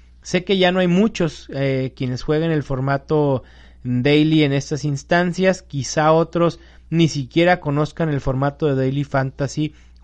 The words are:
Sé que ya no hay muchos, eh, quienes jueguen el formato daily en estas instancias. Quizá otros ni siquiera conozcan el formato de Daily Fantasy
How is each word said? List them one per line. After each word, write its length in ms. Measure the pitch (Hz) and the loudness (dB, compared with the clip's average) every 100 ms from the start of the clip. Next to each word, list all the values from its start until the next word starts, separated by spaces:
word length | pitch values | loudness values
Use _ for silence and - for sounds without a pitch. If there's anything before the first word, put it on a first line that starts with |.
| - - | -20 -20
Sé 220 | - 185 | -4 -4
que 140 | 180 196 | 0 2
ya 120 | 180 | 2
no 80 | 185 | 2
hay 80 | 180 | 2
muchos, 600 | 180 226 - 160 - - | 2 2 0 -4 -4 -10
eh, 400 | 135 139 135 131 - | -4 -2 -2 -4 -6
quienes 260 | 127 127 | -6 -6
jueguen 300 | - 151 165 | -2 -2 0
el 100 | 151 | -2
formato 800 | 131 131 135 139 - 156 143 131 - - - - | -4 -4 -2 -4 0 0 0 -2 -6 -20 -20 -12
daily 600 | 123 123 135 151 156 156 | -4 0 2 4 4 4
en 80 | 147 | 2
estas 320 | 139 - 151 | 0 -4 -6
instancias. 800 | 147 139 - 170 180 170 190 180 | -4 -6 0 0 0 0 0 0
Quizá 500 | - 143 120 160 151 | -6 -8 -4 0 2
otros 480 | 160 165 170 170 - - - - | 2 2 0 0 -2 -16 -20 -4
ni 200 | 160 160 | 0 2
siquiera 500 | 147 127 165 175 175 | 0 -4 2 4 2
conozcan 520 | 151 143 151 - 165 | 0 -2 -2 -2 -4
el 100 | 139 | -2
formato 460 | 139 131 143 143 151 | -2 -2 -2 0 0
de 100 | 131 | 0
Daily 260 | 131 139 | 0 -2
Fantasy 720 | 139 135 135 - 139 151 151 - - - | -2 -2 -2 -4 -6 -4 -6 -8 -20 -8